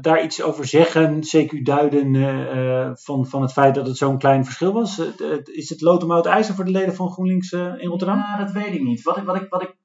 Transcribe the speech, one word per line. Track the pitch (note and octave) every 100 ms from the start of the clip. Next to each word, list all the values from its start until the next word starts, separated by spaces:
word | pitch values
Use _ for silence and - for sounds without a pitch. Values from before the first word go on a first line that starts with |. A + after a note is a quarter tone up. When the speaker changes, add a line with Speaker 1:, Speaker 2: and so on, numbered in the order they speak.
Speaker 1:
daar | C3+ D#3
iets | D#3+ -
over | D#3+ D3+ C3+
zeggen, | D3 E3+ D#3+ D#3+ D3+
C | D#3 D#3+ C#3
Q | D3+ B2+
duiden, | C#3+ D3 C#3+ C#3 C3+
eh, | C3+ C3+ B2+ C3 B2+ B2+
eh, | C3
van, | B2 - C#3 B2+
van | C#3
het | C3
feit | - C#3 C3+
dat | B2+
het | C3
zo'n | C#3 C3+
klein | C#3 C#3
verschil | C3 B2 F3
was? | G#3+ A3 -
Eh, | D#3+ D3 D3+
het, | D3+ C3+
is | D3+ C#3
het | E3
lood | D#3 F3
om | E3+
oud | E3+ E3+
ijzer | G3+ G#3 F#3+
voor | F#3
de |
leden | F#3 F#3+ -
van | F#3
GroenLinks, | - F#3 F#3 -
eh, | F3 F3+ F3+
in | F3+
Rotterdam? | F3 F#3 G#3
Speaker 2:
Ja, | G#3 G3
dat | G3+
weet | F#3+ G#3
ik | F3
niet. | C3 A#2
Wat | D#3+ F#3
ik, |
wat | G3+ F#3
ik, | F#3+
wat | F3
ik | - -